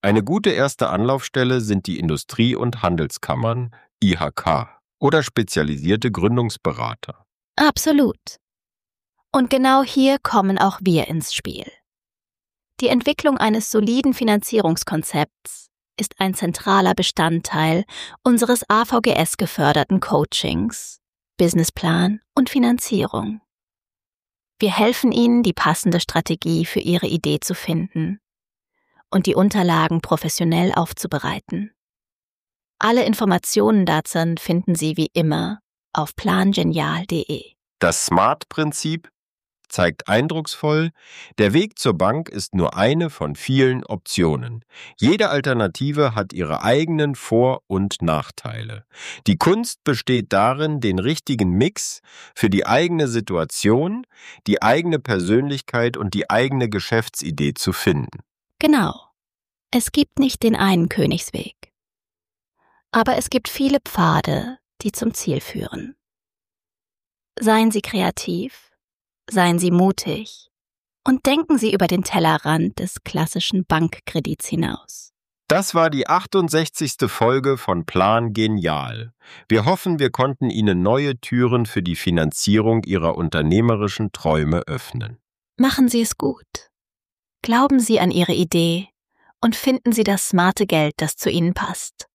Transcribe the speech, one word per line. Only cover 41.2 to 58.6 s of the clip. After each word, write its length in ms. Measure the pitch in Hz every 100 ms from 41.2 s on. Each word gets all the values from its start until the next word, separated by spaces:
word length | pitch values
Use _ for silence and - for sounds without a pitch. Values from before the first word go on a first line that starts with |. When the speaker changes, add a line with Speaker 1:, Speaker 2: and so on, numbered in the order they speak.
| - -
Speaker 1:
der 140 | 104
Weg 260 | 127 214 -
zur 160 | -
Bank 340 | 90 92 135 165
ist 280 | 104 - 95
nur 200 | 82 -
eine 320 | 107 156 170
von 280 | - 76 71
vielen 480 | - 131 131 127
Optionen. 800 | - 98 - - 85 71 60 113 _ - - _
Jede 300 | - 196 208
Alternative 880 | 143 139 123 101 - 139 147 143 110
hat 160 | 95
ihre 320 | - 80 78
eigenen 500 | 101 131 160 160 147
Vor- 480 | 135 - 113 127 131 _
und 340 | 95 98 -
Nachteile. 800 | 85 76 - - 60 55 53 - _ - - - -
Die 80 | 101
Kunst 480 | - 202 233 -
besteht 480 | - 139 - 127 104
darin, 480 | 98 110 135 151 147
den 180 | 113 92
richtigen 520 | 107 160 - 123 95
Mix 500 | 90 127 - - - _ - -
für 160 | - 110
die 160 | 98 -
eigene 400 | 123 170 165 143
Situation, 960 | 117 101 90 80 - 101 117 165 220 254 _ - - -
die 120 | 104
eigene 380 | 107 139 170 156
Persönlichkeit 1000 | 123 101 87 113 139 139 - 120 120 120
und 180 | 104
die 160 | 98 -
eigene 380 | 107 135 135 120
Geschäftsidee 840 | 101 - 113 - - 76 71 71
zu 180 | 71 -
finden. 460 | - - 78 64 - - _ _ _